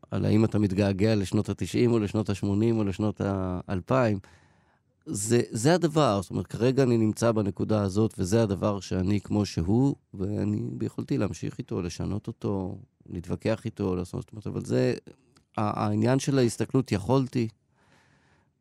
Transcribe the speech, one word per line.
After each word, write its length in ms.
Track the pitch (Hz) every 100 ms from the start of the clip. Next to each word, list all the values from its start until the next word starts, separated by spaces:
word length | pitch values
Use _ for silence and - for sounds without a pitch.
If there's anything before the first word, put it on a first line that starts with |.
| -
על 140 | 104 101
האם 200 | 104 110
אתה 140 | 107
מתגעגע 560 | 104 92 98 95 110 107
לשנות 340 | 95 104 98
התשעים 420 | 98 90 117 120
או 80 | 117
לשנות 300 | 101 107 104
השמונים 480 | 98 101 101 117 113
או 60 |
לשנות 380 | 101 92 107 -
האלפיים. 960 | 101 98 92 90 - 95 - 131 117 98 - _ _ _ _ _ _ _ -
זה, 360 | 104 107 120 113
זה 220 | 110 131
הדבר, 480 | 180 170 156 135 101
זאת 100 | 90
אומרת, 160 | 101 90
כרגע 360 | 90 123 127
אני 140 | 127 113
נמצא 340 | 110 101 117
בנקודה 500 | 107 101 - 101 107
הזאת, 320 | 101 95 110 -
וזה 260 | 90 113
הדבר 360 | 107 90 107 101
שאני 420 | - 92 92 104
כמו 240 | - 104 98
שהוא, 500 | - 82 113 139 - _
ואני 480 | 98 95 104 104 107 120
ביכולתי 440 | 123 110 - 120 139
להמשיך 400 | 98 90 104 -
איתו, 240 | - 104
לשנות 460 | 87 - 90 101 -
אותו, 500 | - 110 98 92 101 - _ -
להתווכח 560 | 92 87 90 107 110 110
איתו, 300 | - 98 90
לעשות, 260 | 90 92
זאת 100 | 92
אומרת, 160 | 110 101
אבל 180 | 98 95
זה, 280 | 123 127 - - - _ _ _ -
ה-, 260 | 107 - 107
העניין 340 | 104 113 135
של 200 | 143 135
ההסתכלות, 520 | 120 - 113 135 120
יכולתי, 560 | 101 95 135 123 127 113 - _ _ _ _ _ _ _ _ _ _